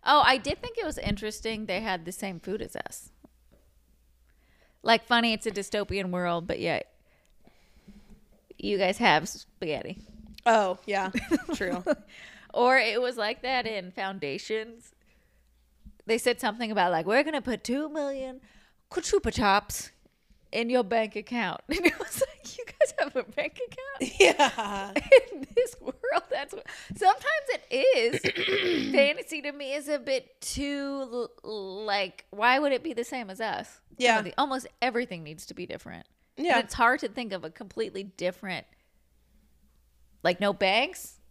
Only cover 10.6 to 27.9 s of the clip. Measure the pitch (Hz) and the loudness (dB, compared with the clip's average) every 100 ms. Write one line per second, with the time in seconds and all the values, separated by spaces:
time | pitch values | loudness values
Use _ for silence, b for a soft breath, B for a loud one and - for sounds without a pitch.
10.6 | 196 190 - 196 190 214 - 320 - 311 | 4 0 -2 -2 -2 -4 -2 -2 -2 -4
11.6 | 185 180 247 294 - B B B B - | -2 -2 0 -2 -2 B B B B 2
12.6 | 247 262 226 214 247 240 208 233 247 254 | 6 6 4 0 -2 -2 -4 -4 -2 -2
13.6 | 220 214 180 - 196 196 143 135 - 220 | -2 -6 -8 -8 -6 -4 -6 -6 -4 -6
14.6 | 220 233 - _ _ _ _ _ _ _ | -6 -16 -20 _ _ _ _ _ _ _
15.6 | _ _ - - - 226 247 240 240 220 | _ _ -20 -20 -2 0 2 0 -2 -4
16.6 | 226 214 180 165 165 233 302 302 233 226 | -4 2 2 2 2 2 2 -2 -4 -6
17.6 | - 262 302 302 285 277 262 262 b b | -2 -4 -2 -4 -4 -6 -8 -12 b b
18.6 | b b _ - - 403 226 220 208 196 | b b _ -6 0 2 2 2 4 4
19.6 | - - - _ _ _ _ _ _ - | 2 -12 -12 _ _ _ _ _ _ -4
20.6 | 233 247 202 226 220 214 208 240 196 - | 2 2 2 0 0 -4 -6 -4 -2 -4
21.6 | - 330 349 - - - 539 - - - | -4 2 2 0 -8 -4 -4 -4 -16 -14
22.6 | 480 - 571 - 285 262 208 220 294 - | -14 0 0 0 -4 -4 -6 -6 -6 -6
23.6 | 480 - 523 - - - 381 - 285 - | -12 -10 -12 -6 -6 6 6 8 2 2
24.6 | 208 196 196 202 - 523 508 370 269 - | -6 -6 -4 -6 8 8 8 -12 -4 -2
25.6 | 494 - - - 480 349 - - 277 392 | -2 -4 -12 -8 -2 -2 -2 -6 -6 -12
26.6 | - B B - 370 415 554 622 554 - | -14 B B 2 4 4 0 -2 -2 -6
27.6 | - 254 508 | -2 2 4